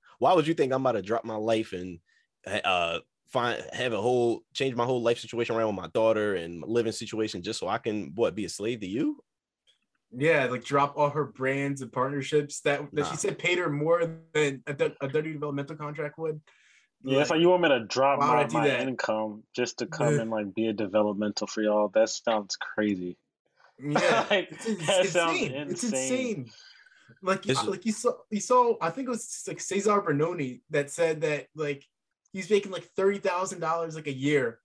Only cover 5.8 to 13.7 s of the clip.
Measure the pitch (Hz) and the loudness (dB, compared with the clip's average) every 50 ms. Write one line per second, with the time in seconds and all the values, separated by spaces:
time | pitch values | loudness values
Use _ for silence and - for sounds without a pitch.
5.8 | 87 82 - 117 110 113 110 107 107 104 98 90 82 85 87 85 76 - 113 120 | -6 -2 0 4 4 4 4 4 2 0 0 -2 -4 -6 -8 -8 -6 0 0 0
6.8 | 113 113 107 - 117 104 - 107 110 107 - 95 87 101 107 - - 90 104 117 | 2 0 -2 -6 -8 -6 -4 -2 -2 -2 -4 -6 -6 -6 -6 -4 -2 -2 -2 -2
7.8 | - 117 107 104 92 69 78 104 117 90 87 107 101 87 - - 101 113 127 110 | -2 -2 -4 -4 -6 -6 -2 0 0 0 0 -2 -6 -6 -6 -6 -4 -4 -4 -4
8.8 | 104 90 98 123 202 302 302 - - _ _ _ _ _ _ _ _ _ _ _ | -6 -4 -4 -2 -2 -2 -4 -6 -12 _ _ _ _ _ _ _ _ _ _ _
9.8 | _ _ _ _ _ _ - 123 139 160 160 147 131 123 123 120 - - 135 - | _ _ _ _ _ _ -6 0 2 2 4 2 2 0 -2 -6 -2 0 2 2
10.8 | 175 - - - 147 143 135 151 143 - - - 131 131 135 139 139 139 143 135 | 2 2 2 0 0 0 0 -2 -4 -4 -4 -4 -2 -2 0 0 -2 -2 -4 -6
11.8 | 131 113 - 131 127 135 143 143 135 - 156 151 143 143 - - - 151 143 147 | -8 -6 -4 -2 -2 -2 -2 -4 -2 0 0 0 0 0 -4 -4 -2 0 0 0
12.8 | 147 139 - 151 - - - 151 - 196 175 - - 175 175 180 180 160 | -4 -4 -2 -2 -2 -2 -2 -2 -2 -4 -4 -2 -2 0 0 0 0 0